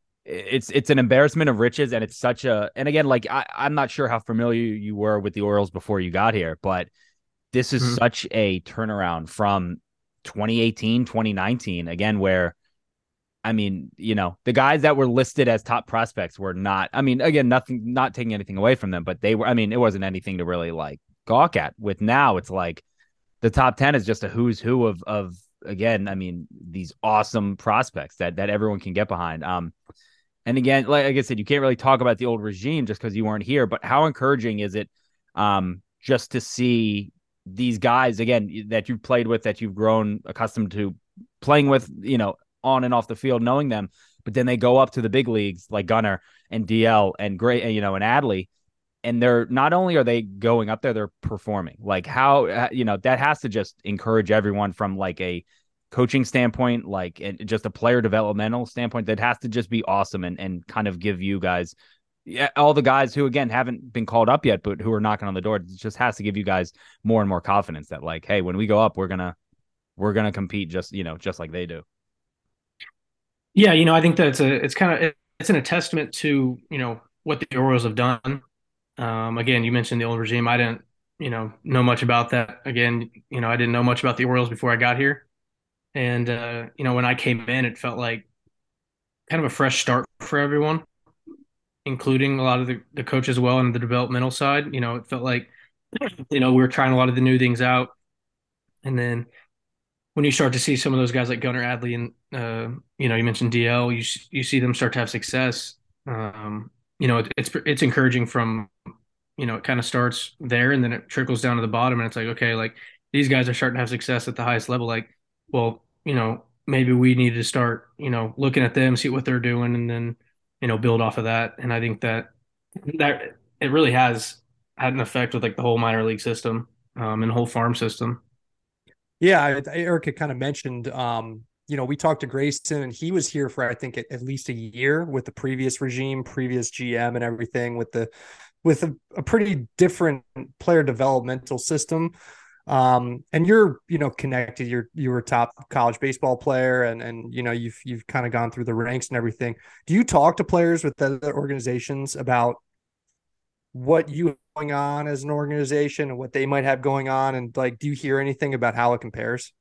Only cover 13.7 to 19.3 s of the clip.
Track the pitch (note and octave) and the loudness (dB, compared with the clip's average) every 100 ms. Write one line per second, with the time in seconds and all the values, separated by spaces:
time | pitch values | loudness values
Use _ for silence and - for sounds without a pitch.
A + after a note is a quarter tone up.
13.7 | F#2+ C2+ - A2 G#2 F2+ F2+ - B2+ C3 | -4 -10 -8 -2 0 -2 -2 0 4 4
14.7 | D3+ D3+ C#3 B2+ A#2+ B2 - B2+ A2 - | 4 4 4 4 2 2 2 2 2 0
15.7 | A#2 - A2+ A#2 - F2 - F#2+ F2+ G2 | -4 -2 -2 -2 -4 -8 -6 -8 -4 0
16.7 | F#2+ F#2+ - C#3 B2 D#3 D3 B2+ B2+ - | 0 0 0 0 2 4 4 4 2 0
17.7 | B2 A2+ B2+ C3 B2 A2+ G#2 G2 F#2+ A2 | -6 -4 0 -2 -2 -4 -4 -6 2 4
18.7 | C3 G2 F2+ E2 F2+ G#2 | 4 0 -4 -4 -2 0